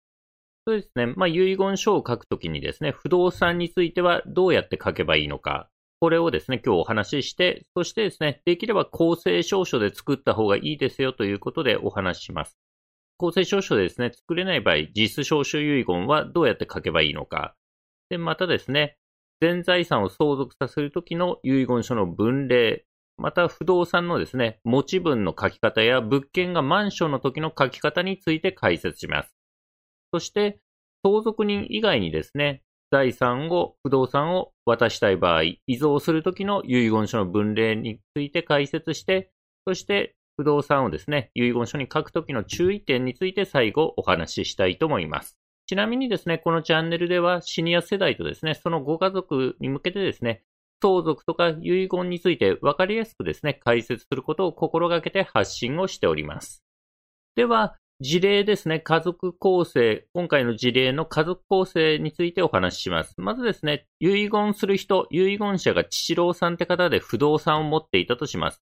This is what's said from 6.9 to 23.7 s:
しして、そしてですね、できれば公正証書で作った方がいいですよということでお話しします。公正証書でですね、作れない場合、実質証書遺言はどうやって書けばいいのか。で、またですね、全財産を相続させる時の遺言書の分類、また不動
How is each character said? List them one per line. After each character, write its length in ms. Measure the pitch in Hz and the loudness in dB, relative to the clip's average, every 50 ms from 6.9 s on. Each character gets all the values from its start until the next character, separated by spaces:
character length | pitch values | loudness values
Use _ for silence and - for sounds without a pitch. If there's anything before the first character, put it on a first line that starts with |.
| 113 107 104 - 156 139 | -2 -2 -2 -2 -4 -4
し 60 | - - | -4 -4
し 60 | - | -2
て、 320 | - 180 175 - - - _ - | 0 0 0 0 -4 -10 _ -6
そ 80 | 185 170 | -6 -6
し 80 | - | -4
て 120 | - 226 214 | -4 -4 -4
で 60 | 175 | -4
す 120 | - - | -2 -2
ね、 180 | - 147 - - _ | -4 -4 -4 -2 _
で 100 | 175 175 | 0 0
き 100 | 175 220 | 0 0
れ 60 | 233 | 0
ば 140 | 214 180 - | 0 0 0
公 300 | - - - 165 165 170 | 0 0 0 2 2 2
正 260 | 165 - 185 175 175 | 0 0 0 0 0
証 240 | 175 - 208 190 180 | 0 0 0 -2 0
書 120 | - - 120 | 0 0 0
で 160 | 104 101 - | 0 -2 -2
作 200 | - - - 139 | -4 -4 -4 -4
っ 20 | |
た 160 | - _ 123 | 0 _ 0
方 140 | 95 107 110 | 0 2 2
が 100 | 101 101 | 2 2
い 40 | - | 0
い 140 | - 147 151 143 | 0 -4 -4 -2
で 100 | 139 120 | -4 -4
す 140 | - - | -2 -2
よ 100 | 135 131 | -4 -2
と 140 | - - 107 | -2 -2 -2
い 80 | 98 101 | -2 -2
う 40 | 98 | -4
こ 140 | - 131 | -6 -6
と 100 | - 165 | -6 -2
で 140 | 147 120 104 | 0 0 0
お 140 | - - 104 | 0 -2 -4
話 300 | - 101 95 90 85 - | -4 -2 -2 -4 -4 -6
し 20 | |
し 100 | - - | -10 -8
ま 140 | 87 80 76 | -8 -8 -8
す。 100 | - - _ _ _ _ _ _ _ _ _ _ _ _ - | -8 -12 _ _ _ _ _ _ _ _ _ _ _ _ -4
公 140 | 175 170 | -4 -2
正 120 | 160 190 175 | 0 0 0
証 160 | - 202 196 | 2 0 -2
書 160 | 190 - 151 | 0 0 2
で 60 | 107 | 2
で 80 | 92 85 | 2 0
す 100 | - - | -2 -4
ね、 120 | 123 120 - | -6 -6 -6
作 200 | _ _ - 170 | _ _ -6 -4
れ 120 | 170 185 | -4 -2
な 80 | 190 175 | -2 -2
い 80 | 127 | 0
場 100 | 92 95 | 2 2
合、 40 | 82 76 78 - - | 2 2 0 -2 -2
実 120 | 104 110 104 | -2 -2 0
質 160 | - 151 139 | -2 -4 -2
証 200 | - 156 147 135 | 0 0 0 0
書 140 | - - 151 | -2 -2 -2
遺 260 | 147 147 147 131 - | 0 0 0 0 0
言 220 | - 90 87 92 | 0 -2 -2 0
は 180 | 127 151 151 147 | 0 0 0 -2
ど 160 | - - 170 | -2 0 2
う 40 | 156 | 2
や 80 | 117 98 | 2 0
っ 20 | |
て 100 | - - - | 0 -6 -8
書 80 | - 90 | -8 -6
け 100 | - 90 | -4 0
ば 120 | 78 82 | 0 2
い 80 | 78 76 | 0 0
い 20 | |
の 140 | 76 76 71 | -2 -6 -10
か。 280 | - 82 76 76 - - _ _ _ _ _ _ _ _ _ _ - | -8 -8 -8 -8 -8 -10 _ _ _ _ _ _ _ _ _ _ -10
で、 80 | 180 | -8
ま 180 | 170 170 165 160 | -6 -4 -4 -4
た 120 | - 185 | -2 0
で 120 | 175 131 - | 0 0 -2
す 120 | - - | -2 -2
ね、 240 | 135 151 147 143 - _ _ _ _ _ _ _ _ _ | -2 -2 -2 -2 -6 _ _ _ _ _ _ _ _ _
全 220 | 156 170 175 175 | 0 2 2 0
財 220 | 170 185 180 175 170 | 0 0 0 0 2
産 180 | - 151 113 | 0 0 0
を 60 | 98 92 | 0 0
相 280 | - - 156 147 143 | 0 0 2 2 2
続 180 | 135 131 - - - | 0 -4 -6 -6 -6
さ 80 | 139 120 | -8 -6
せ 140 | - 151 | -4 -4
る 80 | 147 143 | -6 -4
時 240 | - 175 170 - 170 | -4 -8 -6 -4 -4
の 240 | 170 180 180 - - - | -2 -2 -2 -2 -2 0
遺 220 | 131 135 135 127 | 2 2 2 2
言 160 | 123 123 117 | 2 0 0
書 120 | 110 - 127 | 0 0 0
の 120 | 110 98 | 0 0
分 420 | 87 80 98 104 117 131 139 139 123 | 0 0 0 0 2 2 0 2 2
類、 360 | 127 123 117 110 - - - _ _ _ _ _ _ | 4 4 4 2 0 -2 -6 _ _ _ _ _ _
ま 140 | - - 147 | -8 -6 -2
た 160 | - 180 175 160 | 0 0 0 0
不 160 | - - 160 | -2 -2 0
動 200 | 180 | 2